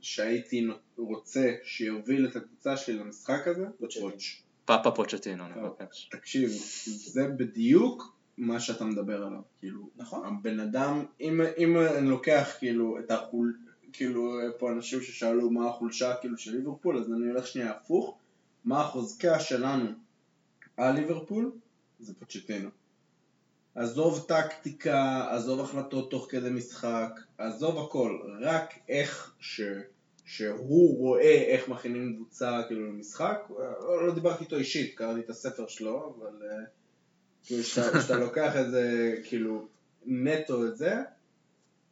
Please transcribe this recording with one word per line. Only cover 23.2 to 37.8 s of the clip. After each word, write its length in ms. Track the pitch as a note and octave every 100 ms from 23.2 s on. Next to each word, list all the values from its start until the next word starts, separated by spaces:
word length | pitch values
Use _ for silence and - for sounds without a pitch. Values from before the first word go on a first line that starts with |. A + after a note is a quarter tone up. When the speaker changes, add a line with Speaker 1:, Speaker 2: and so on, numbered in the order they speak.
| _ _ _ _ _ -
Speaker 1:
עזוב 500 | A#2 C3 E3 D3+ -
טקטיקה, 1000 | D#3+ - - - D3 D#3+ C#3 C3+ C3 B2
עזוב 280 | A#2+ A#2 C3
החלטות 520 | C3+ C#3 C3+ C3+ -
תוך 160 | C3 -
כדי 200 | B2+ B2
משחק, 680 | B2 A2+ - A#2 A2+ A2+ - - -
עזוב 480 | A2 G#2+ D#3+ D#3+ D3+
הכל, 340 | C#3+ A2+ F#2+ G#2 G2+
רק 320 | C#3 D#3+ D#3+ - -
איך 440 | C#3 - - - -
ש-, 220 | - - G2+ G2 - _ _ _ -
שהוא 720 | - G#2 A2+ B2+ E3 E3+ B2
רואה 460 | C3 B2 D3+ D3 B2+
איך 200 | C3 -
מכינים 460 | A#2+ B2 B2 B2 A2
קבוצה, 460 | A2+ - B2 A#2+ A2+
כאילו, 200 | A2 G#2+
למשחק, 500 | G#2 - - F3+ G#3 - B2+ C3 -
לא, 280 | B2 F3 F3
לא 60 |
דיברתי 300 | D#3+ E3 D#3+
איתו 120 | E3 D3
אישית, 400 | C3 D#3 B2 -
קראתי 220 | A2+ A#2
את 100 | A#2
הספר 380 | A2 C3 A#2+ A2
שלו, 480 | - A2 C3 D3+ A#2+
אבל, 300 | G#2+ G#2+ G#2
אה, 120 | G#2+ A2+ _ _ _ _ _ _ _ -
כאילו, 180 | A#2+
שאתה, 380 | A2+ B2